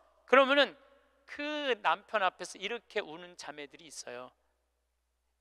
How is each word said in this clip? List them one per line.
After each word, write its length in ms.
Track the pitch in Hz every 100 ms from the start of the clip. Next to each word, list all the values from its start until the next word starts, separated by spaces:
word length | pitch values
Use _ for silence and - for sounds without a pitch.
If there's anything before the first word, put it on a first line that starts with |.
| _ _ -
그러면은 500 | 254 262 285 233 147 - _ _ _ -
그 540 | - 294 302 277 214
남편 400 | 175 180 - 214
앞에서 380 | 185 - 180 -
이렇게 400 | 196 233 - 208
우는 360 | 160 160 175 175
자매들이 460 | - 147 143 147 139
있어요. 460 | - - 123 127 _ _ _ _ _ _ _ _ _ _ _